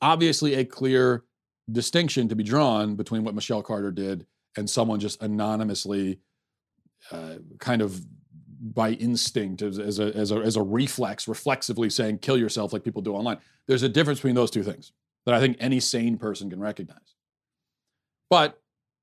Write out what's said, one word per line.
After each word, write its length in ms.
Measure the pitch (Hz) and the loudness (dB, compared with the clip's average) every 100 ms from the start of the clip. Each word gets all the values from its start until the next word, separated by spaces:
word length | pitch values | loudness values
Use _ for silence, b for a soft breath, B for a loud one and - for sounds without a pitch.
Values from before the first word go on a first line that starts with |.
obviously 540 | 143 165 165 143 151 135 | 2 4 4 2 2 0
a 100 | 131 | -2
clear 580 | - 135 131 127 123 - _ _ _ - | -2 2 4 4 2 -4 _ _ _ -6
distinction 580 | 117 117 170 165 - 117 | -2 2 2 2 2 0
to 60 | 107 | 0
be 80 | |
drawn 520 | 104 131 143 110 107 104 | 2 4 4 4 0 -2
between 280 | 104 113 | -4 -2
what 120 | 110 104 | -2 -4
Michelle 260 | - 110 | -4 -4
Carter 300 | 101 107 101 | -2 -4 -4
did 340 | 92 95 95 - _ _ - | -4 -4 -4 -8 _ _ -8
and 120 | 104 | -4
someone 300 | - 113 107 | 0 0 0
just 220 | 104 - | -4 -6
anonymously, 960 | 110 107 107 110 107 98 95 101 98 92 _ _ _ _ _ _ _ _ - | -4 -2 0 0 -2 -2 -2 -2 -2 -4 _ _ _ _ _ _ _ _ -16
uh, 240 | - 80 - - - | -12 -12 -14 -18 -10
kind 220 | - 117 | -2 0
of 240 | 107 92 85 - _ - - - 113 | 0 -4 -14 -20 _ -20 -20 -16 -8
by 180 | 110 113 | -2 0
instinct 720 | 113 117 117 - 117 101 92 | 0 0 0 -2 -2 -4 -4
as, 160 | 104 98 | -6 -4
as 220 | 104 101 | -4 -2
a, 160 | 107 107 | -2 0
as 160 | 104 | 0
a, 60 | 107 | 0
as 180 | 110 107 | 0 0
a 80 | |
reflex, 640 | 98 113 135 - 113 101 - | 0 0 0 -2 -4 -4 -8
reflexively 600 | 110 - 131 - 110 110 | -6 -2 -2 -2 -2 0
saying, 280 | - 110 107 | 0 -2 -2
"Kill 200 | - 131 | 0 2
yourself," 360 | 113 113 101 | 2 0 -4
like 100 | 107 | -4
people 200 | 117 107 | -6 -6
do 100 | 104 | -4
online. 240 | 101 117 92 b b - | -4 -4 -6 b b 0
There's 160 | 131 | 2
a 60 | 131 | 4
difference 300 | 135 151 143 | 4 2 2
between 160 | 139 123 | 2 2
those 140 | 120 | 2
two 140 | 113 | 0
things 280 | 101 87 - _ _ _ - | -4 -6 -12 _ _ _ 2
that 100 | 120 | 4
I 40 | |
think 180 | 131 120 | 4 2
any 200 | 127 131 | 0 0
sane 380 | - 123 117 113 | 0 0 0 0
person 320 | 110 98 98 | -4 -6 -8
can 100 | 90 | -6
recognize. 560 | 104 104 85 - _ _ _ _ _ _ _ _ _ _ _ _ - | -6 -6 -10 -16 _ _ _ _ _ _ _ _ _ _ _ _ 4
But 300 | 175 151 - _ _ _ _ | 6 6 0 _ _ _ _